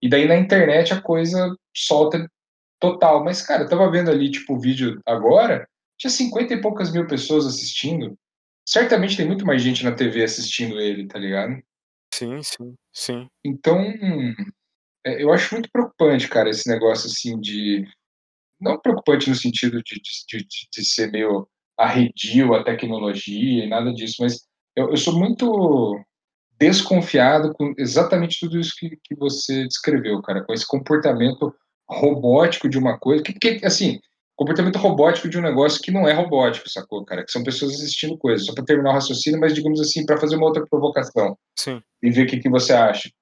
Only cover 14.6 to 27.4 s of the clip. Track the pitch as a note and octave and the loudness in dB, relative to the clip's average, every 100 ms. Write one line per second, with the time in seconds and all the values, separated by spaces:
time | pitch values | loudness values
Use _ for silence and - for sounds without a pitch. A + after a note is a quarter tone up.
14.6 | _ _ _ _ C3 D3 D3 F3 - A3+ | _ _ _ _ -8 -2 2 2 2 -6
15.6 | A3+ - A#3+ _ D#3+ C3+ B2 A#2 A2 G#2+ | -4 -2 -2 _ 4 4 2 0 0 0
16.6 | - A2+ A2+ A2+ - - B2 A2+ G#2 G#2 | -2 2 2 2 -2 -6 -6 -6 -6 -4
17.6 | G#2 G2+ G2 _ _ _ _ _ _ _ | 0 -2 -2 _ _ _ _ _ _ _
18.6 | F#3+ D#3 - - - C#3+ - B2+ B2 A#2+ | -4 -2 0 0 4 2 2 0 0 -2
19.6 | B2 A#2 A2+ G#2 - - - A2+ G2 - | -2 -4 -10 -16 -14 -16 -12 -12 -12 -16
20.6 | - - G#2 - A2 G#2+ A2 G2+ G2 _ | -16 -8 -4 -2 -2 -2 -2 -2 -4 _
21.6 | _ - A2+ B2+ A#2+ - G#2+ A#2 C3 A2+ | _ 0 0 4 2 0 0 4 4 2
22.6 | - A2+ A2+ A2+ G#2 G2 - G2+ B2+ A#2+ | 2 -4 -4 -4 -4 -6 -8 -4 0 0
23.6 | G#2+ A2+ A#2 A#2 A2 - B2 A#2+ _ _ | 0 -2 -2 -4 -8 -4 -4 -4 _ _
24.6 | _ - C3 D3+ E3 E3+ G3 A#3+ B3 G#3+ | _ -4 0 0 0 0 0 0 0 2
25.6 | F3 C#3 A2 G2+ - _ _ _ _ _ | 2 2 2 -4 -10 _ _ _ _ _
26.6 | D3+ F#3+ - F#3 - C#3+ B2 D3+ | 4 4 2 2 2 4 6 4